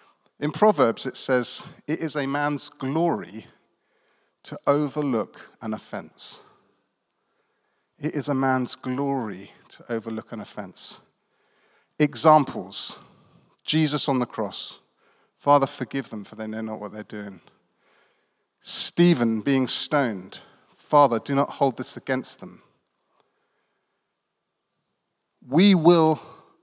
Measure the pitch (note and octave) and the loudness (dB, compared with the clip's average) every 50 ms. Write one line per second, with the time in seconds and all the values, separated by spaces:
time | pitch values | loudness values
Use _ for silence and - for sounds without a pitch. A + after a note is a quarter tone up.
0 | _ _ _ _ _ _ _ - C#3+ D#3 - - G#3 G#3+ F3+ D3 B2+ A#2 G#2+ - | _ _ _ _ _ _ _ -6 -6 -4 0 4 4 4 6 4 2 2 2 -2
1 | - C3+ - - - - C3 B2 A#2 - - - - - - - - - D#3 - | -6 -6 -4 -4 -2 0 0 0 0 -2 -4 -6 -8 -12 -20 -16 -8 -6 -6 -4
2 | E3 D3+ - D3+ C3+ C3+ C#3 D3 D3 D3+ D3 C3+ - - - - C3+ C3 D3 E3 | -4 -6 -4 -4 -4 -4 -4 -4 -2 -2 -4 -4 -6 -8 -8 -6 -6 -4 -2 0
3 | E3+ E3+ B2 G#2 F2+ F2 G2 A2 - - _ _ _ _ _ _ _ _ _ _ | 0 0 -2 -2 -6 -10 -14 -16 -18 -18 _ _ _ _ _ _ _ _ _ _
4 | _ _ _ _ _ _ _ _ - - D3+ - - C#3+ C#3+ D3+ D3+ C#3 - D3+ | _ _ _ _ _ _ _ _ -16 -16 -14 -6 0 0 2 2 0 -2 -2 -4
5 | D3 C#3 B2 A2 F#2+ - - - - - _ - A2 A2 A2 G#2 - - - G#2 | -2 0 0 -2 -2 -4 -8 -20 -20 -20 _ -12 -8 -8 -8 -8 -10 -12 -12 -12
6 | E2 D#2 _ - - - - - - _ _ _ _ _ _ _ _ _ _ _ | -12 -14 _ -10 -10 -10 -10 -12 -16 _ _ _ _ _ _ _ _ _ _ _
7 | _ _ _ _ _ _ _ _ _ _ _ _ _ _ _ _ _ _ _ - | _ _ _ _ _ _ _ _ _ _ _ _ _ _ _ _ _ _ _ -8
8 | D3 D3+ - D3 B2 D3 C#3 C3 C3+ C3+ C3 B2+ B2+ - - - - C3 B2+ C3 | -6 -4 -4 -2 -2 -2 -2 0 2 2 2 0 0 -4 -6 -8 -6 -6 -4 -4
9 | C#3+ C#3 C#3 C3 A2+ G#2+ F#2 F#2 F#2+ - - _ _ - - - - - A#2+ A2+ | -2 -2 -2 -4 -4 -6 -8 -12 -14 -18 -20 _ _ -20 -20 -20 -10 -6 -6 -6
10 | G#2+ A2+ A2 A2 - - A#2+ G#2+ G2+ - - G#2+ G2+ F2+ - - - - - - | -6 -6 -8 -10 -10 -10 -12 -12 -12 -12 -12 -14 -14 -14 -14 -16 -14 -16 -16 -18
11 | _ _ _ _ _ _ _ _ _ _ _ _ _ _ _ _ _ _ _ - | _ _ _ _ _ _ _ _ _ _ _ _ _ _ _ _ _ _ _ -2
12 | D3+ C#3+ - A#2 - D#3+ D3+ D3+ C3+ - - A2 F2+ F#2+ - - - - - - | -2 0 0 2 6 6 6 6 6 2 -4 -10 -10 -8 -8 -8 -8 -8 -10 -14
13 | - - _ _ _ _ _ _ _ _ _ _ - - D#3 D#3+ D#3 C#3+ D3 C#3+ | -20 -20 _ _ _ _ _ _ _ _ _ _ -8 -2 2 2 2 2 0 -2
14 | - D3+ C3 B2+ B2 - - - G#2 F#2+ - - - - - - _ _ _ _ | 0 0 0 0 0 -2 -4 -6 -6 -6 -6 -10 -10 -12 -12 -18 _ _ _ _
15 | _ _ _ _ _ _ _ _ - C#3+ C#3+ C#3 C3+ - - - B2+ - - C#3 | _ _ _ _ _ _ _ _ 2 4 4 4 4 0 -4 -10 -10 -6 -6 -8
16 | B2+ - A#2 G#2 G2 - A2 G#2+ A2 G#2+ G#2+ A2 A2 A2 A2 G#2+ G#2 G2 G#2 G#2+ | -8 -8 -12 -14 -12 -14 -12 -12 -10 -10 -8 -8 -8 -8 -8 -10 -12 -12 -12 -12
17 | G#2 - A2 G#2 G2+ G2+ F#2+ F2 _ - _ _ _ _ _ _ _ _ _ _ | -14 -12 -12 -12 -12 -12 -14 -18 _ -20 _ _ _ _ _ _ _ _ _ _
18 | _ _ _ _ _ _ _ _ _ _ _ _ - - - - - - - - | _ _ _ _ _ _ _ _ _ _ _ _ -6 -2 0 2 2 2 4 4
19 | F3 F3 D#3+ B2 A#2+ A2+ A2+ G#2+ G2+ C#3+ C3+ C3+ B2+ A#2+ - - - - D#3 C#3+ | 6 6 6 4 2 0 0 0 0 2 2 2 2 2 0 0 0 0 2 2
20 | C3+ A#2 G#2 F#2 F#2 - - - - - _ _ _ _ _ - - - D3+ D3 | 2 0 -2 -6 -10 -14 -18 -20 -20 -20 _ _ _ _ _ -16 -4 4 6 6
21 | C#3+ A#2+ A#2 A2+ - - C#3+ D3+ - - - - D3 C3+ A2+ - A#2+ - - G2+ | 6 6 4 0 -2 -2 0 0 0 0 0 0 0 0 0 0 -2 -2 -2 -2
22 | - - C3 C3 B2+ - - - F#2+ F#2 F2+ F2 _ _ _ _ _ _ _ _ | -4 -4 -4 -4 -2 -6 -8 -8 -10 -18 -18 -20 _ _ _ _ _ _ _ _
23 | _ _ _ _ _ _ _ _ _ _ _ _ _ _ _ _ _ _ _ _ | _ _ _ _ _ _ _ _ _ _ _ _ _ _ _ _ _ _ _ _
24 | _ _ _ _ _ _ _ _ _ _ _ _ _ _ _ _ _ _ _ _ | _ _ _ _ _ _ _ _ _ _ _ _ _ _ _ _ _ _ _ _
25 | _ _ _ _ _ _ _ _ - B2 C3 E3 G3 G#3 F#3+ F3 D#3 F3 F3 E3+ | _ _ _ _ _ _ _ _ -10 0 4 6 8 8 6 8 8 8 8 8
26 | D#3+ D#3+ D#3 - - - - - _ _ _ _ | 6 4 2 0 -4 -20 -20 -20 _ _ _ _